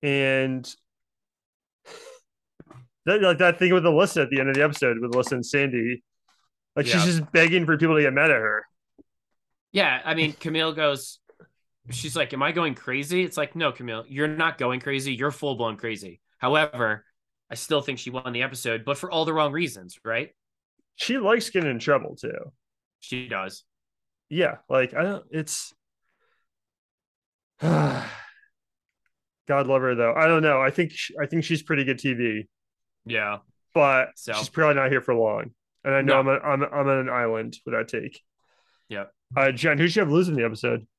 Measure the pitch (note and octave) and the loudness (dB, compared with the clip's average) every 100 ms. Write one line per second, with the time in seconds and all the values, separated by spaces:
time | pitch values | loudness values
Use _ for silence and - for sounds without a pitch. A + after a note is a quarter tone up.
0 | D3 C#3 C3+ C3+ C3 C3 B2+ - _ _ | 0 0 2 2 0 -4 -8 -18 _ _
1 | _ _ _ _ _ _ _ _ - - | _ _ _ _ _ _ _ _ -20 -20
2 | C5 B4+ _ _ _ _ - - - _ | -20 -20 _ _ _ _ -20 -20 -20 _
3 | - G#3 F#3+ D#3+ F3+ E3+ F#3 F#3 E3+ D#3 | 0 4 4 6 4 4 4 6 6 4
4 | F#3+ - C3+ C3+ C3+ C3+ D3+ C#3+ C3 A#2 | 4 2 0 0 0 2 2 2 0 0
5 | A#2+ A#2+ B2 C3 B2 C#3+ C#3 B2 A#2 B2 | 0 0 0 -2 -2 0 0 0 -2 -4
6 | _ _ _ _ _ _ _ - B2 F3 | _ _ _ _ _ _ _ -4 0 2
7 | E3+ E3 D3 E3+ D#3+ F3+ E3 D#3 D#3+ D#3 | 4 2 2 4 6 4 2 2 4 4
8 | C#3+ C3 D#3 C3 A2 G#2+ - _ _ _ | 4 4 4 4 2 -2 -6 _ _ _
9 | - _ _ _ _ _ _ F#3+ E3+ B2+ | -20 _ _ _ _ _ _ 0 0 0
10 | D#3+ E3 D#3 D3+ E3 D#3+ D#3+ D#3 D3+ C#3 | -2 -2 -2 -4 -6 -2 -2 0 0 0
11 | - - _ _ - _ _ _ - B2 | -8 -18 _ _ -20 _ _ _ -12 -10
12 | D#3 D3+ C3+ C3+ C#3+ E3+ E3 B2+ - C3 | -6 -4 -2 0 -2 0 -2 -4 -6 -6
13 | C#3+ F3+ F3+ - D3 E3+ D#3 B2 B2 A2 | -2 -2 -2 -2 -6 -2 -4 -4 -8 -10
14 | A#2 C3+ D3+ D#3 E3 D#3+ B2 B2+ C3 C3+ | -10 -4 -2 0 -2 -2 -4 -4 -4 -6
15 | C3+ B2 C#3 C#3+ D3 B2+ A#2 G#2 A#2 G#2+ | -4 -4 -4 -4 -6 -4 -4 -4 -8 -10
16 | F#2 F2 _ _ B2+ D3+ D3+ C3+ A2+ G#2+ | -12 -20 _ _ 0 2 0 0 -2 -2
17 | _ _ _ _ _ A#2 - D3+ C#3 B2+ | _ _ _ _ _ -14 -4 -2 -2 -8
18 | B2 B2+ B2+ A#2+ C3 B2+ B2 A2+ A2+ C#3+ | -8 -10 -8 -4 -4 -4 -4 -4 -4 -6
19 | F3+ E3+ D#3+ D#3+ D3+ C#3+ E3+ G2 F2+ - | -4 -2 0 0 0 0 -4 -6 -18 -16
20 | A2+ A2+ C#3+ _ _ _ _ _ _ _ | -6 -6 -6 _ _ _ _ _ _ _
21 | - B3+ G3+ A3+ - F#3+ D#3+ A#2+ C3 C#3+ | -4 -2 2 2 2 -2 -2 -2 2 0
22 | - - - - C#3+ _ _ _ _ _ | 0 -12 -10 -10 -12 _ _ _ _ _
23 | - B2+ B2+ G#2 F#2+ F#2+ _ _ _ _ | -12 -10 -8 -8 -8 -12 _ _ _ _
24 | _ _ _ D#3 D#3+ A2+ _ C3 B2+ C#3 | _ _ _ -2 -2 -2 _ 0 0 -2
25 | F3 G3+ - D#3 D3+ - - _ _ _ | -4 -4 -8 -8 -6 -8 -10 _ _ _
26 | _ _ _ _ _ _ _ _ _ _ | _ _ _ _ _ _ _ _ _ _
27 | _ _ _ _ _ _ D#3 D#3+ D3+ B2+ | _ _ _ _ _ _ 0 2 2 -2
28 | - - - - _ _ _ _ _ _ | -8 -14 -18 -20 _ _ _ _ _ _
29 | _ _ _ _ _ C#3 C3 C3+ B2+ A#2+ | _ _ _ _ _ 0 2 2 2 2
30 | A#2 A#2+ D#3+ E3 D#3 C3+ C3 B2+ E3 - | 2 4 4 4 4 4 2 0 -4 -4
31 | - - D3 E3 D3+ D#3+ - D3 C3+ B2+ | -10 -6 -4 -2 -2 -2 -2 -2 0 -2
32 | C#3+ A#2+ A#2+ A2 - _ _ _ _ _ | -2 -2 -2 -2 -8 _ _ _ _ _
33 | - A#2 G#2 G#2 _ _ _ E3 C#3+ C3 | -6 -4 -4 -6 _ _ _ 2 4 4
34 | B2+ - - G#2+ A2 - D#3 C#3+ C3+ B2+ | 2 -4 -8 -6 -4 0 2 4 2 0
35 | B2 A#2+ A2 G#2+ A#2+ _ _ _ C#3 C#3 | 2 2 2 0 -6 _ _ _ -2 0
36 | C#3 C3+ C3+ C3+ D3 C#3 C#3 C#3+ C#3 C3+ | 4 4 4 0 0 -2 -2 0 2 2
37 | C3 B2 A#2 A2+ A2+ - - A2+ A2+ A#2 | 0 -2 0 -2 -6 -10 -6 -4 -4 -6
38 | - - _ _ _ _ _ _ _ G#2 | -8 -14 _ _ _ _ _ _ _ -12
39 | G2 _ _ B2+ C3+ B2+ D#3 C#3+ E3+ F3 | -12 _ _ 0 0 2 0 2 2 2
40 | F3+ D3+ F#3 D3+ A#2 A2 B2+ A#2 G#2+ | 2 2 2 0 -2 -2 -2 -2 -6